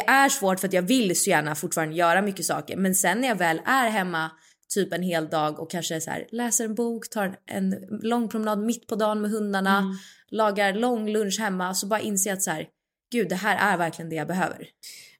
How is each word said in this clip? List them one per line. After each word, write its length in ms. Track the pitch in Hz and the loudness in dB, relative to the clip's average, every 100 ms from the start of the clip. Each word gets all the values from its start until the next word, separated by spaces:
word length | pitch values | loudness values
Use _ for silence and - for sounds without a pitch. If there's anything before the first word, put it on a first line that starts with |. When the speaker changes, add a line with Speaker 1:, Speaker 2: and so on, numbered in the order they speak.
| 214 | 6
Speaker 1:
är 220 | 269 277 | 6 6
svårt 300 | 269 190 185 | 4 2 2
för 80 | 190 | 2
att 60 | |
jag 80 | 185 | 2
vill 400 | 180 262 202 165 | 4 4 4 2
så 80 | 202 | 2
gärna 260 | 165 151 151 | 2 2 -4
fortfarande 400 | 175 170 156 160 | -4 -2 -2 2
göra 260 | 170 175 | 4 4
mycket 240 | 202 190 165 | 2 -2 -4
saker, 320 | 147 147 - | -4 -4 -2
men 180 | 190 185 | 0 2
sen 260 | 180 202 | 2 2
när 60 | 262 | 0
jag 80 | 202 | 2
väl 260 | 170 160 208 | 2 0 0
är 240 | 269 233 | 2 2
hemma 420 | 214 185 165 160 - _ _ - | 0 -2 -2 -4 -8 _ _ -4
typ 200 | 202 180 | -2 0
en 100 | 170 | -2
hel 260 | 180 165 156 | 0 0 0
dag 300 | 160 151 151 | 0 0 -2
och 120 | 160 | -6
kanske 300 | 180 165 160 | -6 -4 -4
så 100 | - | -4
här, 160 | - - | -6 -6
läser 340 | 226 240 220 220 | -4 -2 0 -2
en 100 | 220 | -2
bok, 340 | 233 233 - | -2 -4 -6
tar 160 | 220 190 190 - | -4 -4 -6 -8
en, 260 | 202 190 | -2 0
en 260 | 196 190 208 | -2 -6 -6
lång 260 | 220 240 220 | -2 0 -2
promenad 300 | 220 214 208 | -2 -2 0
mitt 280 | 220 233 - | -2 -4 -4
på 80 | 214 | -2
dagen 260 | 214 214 | 0 0
med 100 | 208 | -2
hundarna, 460 | 220 208 196 190 196 | -2 -2 0 2 2
Speaker 2:
Mm. 180 | 196 190 - - _ | 2 -4 -12 -20 _
Speaker 1:
lagar 440 | 208 214 202 202 | 0 2 2 2
lång 360 | 196 247 233 214 | 2 0 0 0
lunch 300 | 214 202 196 | 0 0 -2
hemma, 340 | 214 185 180 | -2 -2 -2
så 140 | 190 196 | -2 0
bara 120 | 214 | 0
inser 300 | 214 196 214 | 0 0 0
jag 80 | 190 | 0
att 60 | |
så 80 | 185 | -2
här, 160 | 156 160 _ _ _ _ | -4 -6 _ _ _ _
gud, 180 | 233 165 | -2 0
det 60 | 180 | 0
här 380 | 208 185 208 | 0 2 4
är 40 | 180 | 2
verkligen 320 | 170 165 165 | 0 -4 -6
det 60 | 160 | -4
jag 120 | 151 | -2
behöver. 400 | 180 160 - - _ - - - | 0 0 -2 -14 _ -18 -18 -20